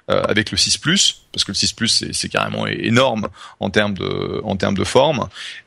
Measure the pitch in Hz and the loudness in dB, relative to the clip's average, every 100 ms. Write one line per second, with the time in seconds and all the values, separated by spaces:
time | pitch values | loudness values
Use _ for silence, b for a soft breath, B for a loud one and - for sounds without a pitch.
0 | - 95 92 104 107 101 - - 143 196 | 0 0 2 0 0 0 0 0 0 2
1 | - - _ - - 98 - - 113 - | 2 -2 _ -6 -4 -2 -2 0 0 0
2 | - - - - - - 107 104 110 117 | -2 -4 -2 -2 -2 -2 -2 -2 2 4
3 | 131 110 - B B - 101 110 104 95 | 4 2 -4 B B -6 0 2 2 0
4 | - 50 - 95 104 98 101 98 98 123 | -2 -2 -2 -4 -4 -2 0 0 2 4
5 | 147 131 92 B B B | 4 2 -4 B B B